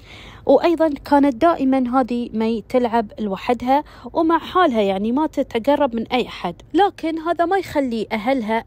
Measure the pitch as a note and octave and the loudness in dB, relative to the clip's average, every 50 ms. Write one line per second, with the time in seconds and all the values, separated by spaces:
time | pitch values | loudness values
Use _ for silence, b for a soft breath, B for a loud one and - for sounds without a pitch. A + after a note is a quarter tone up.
0 | B B B B B B B B B - C#4 - - F4 E4 D4 D#4+ D#4 C#4 - | B B B B B B B B B 4 4 4 4 2 2 2 0 0 -2 -4
1 | - - C#4+ C#4+ C#4 C#4+ A#3+ A3 D#4+ E4+ E4 - C#4 C4 C4+ C4+ B3+ A#3+ B3 C4+ | -2 2 4 4 4 4 2 2 2 2 2 2 0 0 2 0 0 0 0 0
2 | B3+ A3 A#3+ A#3+ A#3+ - - A3 A3 A3+ A#3 G#3+ - - - B3+ A#3+ A3+ A3+ A#3 | 0 0 -2 -6 -6 -6 -4 -2 -2 -2 -2 -4 -4 -2 0 0 0 2 0 0
3 | A3 G#3+ - - G#3+ G3+ F#3+ - - - B3 A3+ B3 B3 C4+ D4 D4+ B B B | -2 -2 -6 -8 -6 -6 -6 -4 -2 -2 -2 0 0 2 2 2 0 B B B
4 | B A#3+ B D#4 E4+ E4 E4 D#4 - - - F#4 F4+ D4+ A#3 A3 G3+ G3 F#3+ F#3+ | B -6 B 0 2 2 2 0 0 0 2 2 4 4 4 2 0 0 0 -2
5 | G#3 A3+ A#3+ D4 D#4 D4 - C#4+ C4+ - - A#3 G#3 C#4 D4 D4 D4 B3+ A#3 A3+ | -2 -2 0 0 -2 -2 -2 -4 -4 -2 -4 -2 0 0 2 2 2 0 -2 -4
6 | G#3+ - B3+ B3 F#3+ - - - - F3 E3+ - - - - E4 G4+ F#4+ - - | -6 -4 -2 -4 -4 -4 -8 -8 -8 -8 -8 -10 -10 -2 0 2 2 2 0 -4
7 | D4+ D#4+ D#4+ E4 D#4 E4+ E4+ - E4+ E4 G4 G4 E4 - - D4+ C#4 B3 A3+ A3 | -6 -6 -6 -4 -4 -4 -2 -2 0 0 0 -2 -2 -2 -2 -2 -2 -2 -2 -4
8 | G3 - A3 A3 G3 B3+ C#4 C4 G#3 G#3+ A3 A3+ - | -4 -4 -6 -4 -2 0 0 0 0 -2 -2 -4 -4